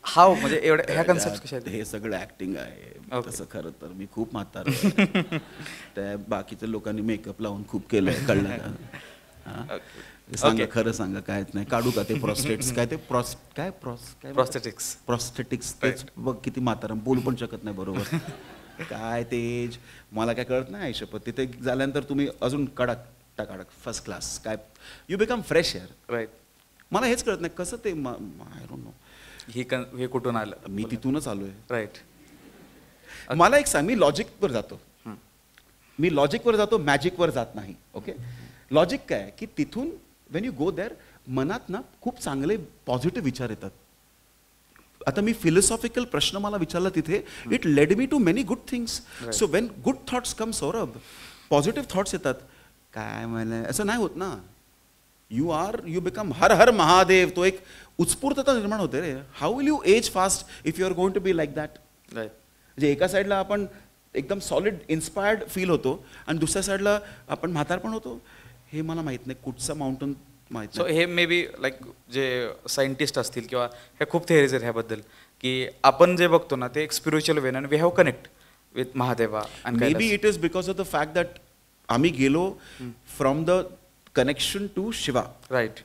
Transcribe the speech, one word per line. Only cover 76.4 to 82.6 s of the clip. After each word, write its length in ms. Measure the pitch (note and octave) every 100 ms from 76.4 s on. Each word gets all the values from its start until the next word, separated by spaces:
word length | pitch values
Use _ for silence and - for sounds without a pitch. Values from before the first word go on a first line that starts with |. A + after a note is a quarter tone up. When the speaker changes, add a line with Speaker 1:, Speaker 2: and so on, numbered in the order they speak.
| -
Speaker 1:
ना, 120 | C3 B2
ते 160 | C3+
एक 80 | D3+
spiritual 440 | - D#3 D#3 D3+
way 160 | D3+ C3
and 120 | C3
we 120 | C#3+
have 140 | D3+ E3+
connect 380 | F3 D#3+ B2+ - _ - _ _
with 100 | - B2+
महादेवा 460 | C3 B2 A2+ A2+ G#2+ G#2+ -
and 120 | B2 A#2
Speaker 2:
Maybe 220 | B2+ E3+
Speaker 1:
Kailas. 260 | A3+ G3+
Speaker 2:
it 100 | G#3
is 140 | E3+ E3
because 240 | F#3 F3+
of 80 | F#3+
the 100 | F#3
fact 180 | D#3 D#3
that 120 | E3+ F3 - _ _ _ _ -
आम्ही 200 | A#2+ E3
गेलो 440 | B2+ C3+ D#3 F#3+ F#3+